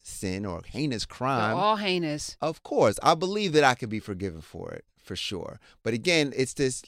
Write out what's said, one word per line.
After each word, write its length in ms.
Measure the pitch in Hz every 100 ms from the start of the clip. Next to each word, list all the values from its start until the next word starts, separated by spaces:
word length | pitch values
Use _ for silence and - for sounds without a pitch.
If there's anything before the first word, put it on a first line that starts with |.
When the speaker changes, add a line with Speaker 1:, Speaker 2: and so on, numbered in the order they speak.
Speaker 1:
sin 420 | - - 95 92 101
or 140 | 82
a 80 | -
heinous 380 | 110 151 113 -
Speaker 2:
They're 100 | -
Speaker 1:
crime, 400 | 127 131 107 170
Speaker 2:
all 220 | 208 214
heinous. 580 | 202 180 160 147 - -
Speaker 1:
of 200 | 160 160
course, 360 | - 277 123 98
I 140 | 139 160
believe 380 | 185 208 196
that 100 | 151
I 100 | 139 123
could 140 | 113
be 100 | 110
forgiven 420 | 110 92 95 80
for 300 | 76 85 87
it, 120 | - - _
for 140 | - 92
sure. 440 | - 98 - - _ _
But 120 | 117
again, 400 | 113 175 170 143 120
it's 180 | 131 -
this, 280 | 135 131